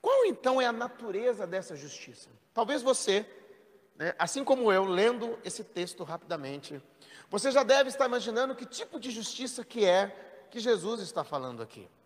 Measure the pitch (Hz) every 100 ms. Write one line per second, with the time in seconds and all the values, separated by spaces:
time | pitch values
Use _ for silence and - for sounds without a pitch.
0 | 440 539 453 240 254 262 247 226 240 -
1 | 226 190 247 214 180 185 - 151 143 -
2 | - 120 - - _ - 220 294 247 254
3 | - 196 214 - - - _ _ _ -
4 | 165 - 170 269 277 269 226 190 190 180
5 | 226 247 226 226 180 - 214 175 175 -
6 | 156 170 - 165 135 143 - 143 _ _
7 | - - - 196 262 262 220 269 262 -
8 | 254 247 214 226 262 269 226 - 453 311
9 | 240 220 214 - 247 254 - 240 196 185
10 | 202 - - - - 240 226 214 180 226
11 | 180 170 147 147 127 117 113 113 90 _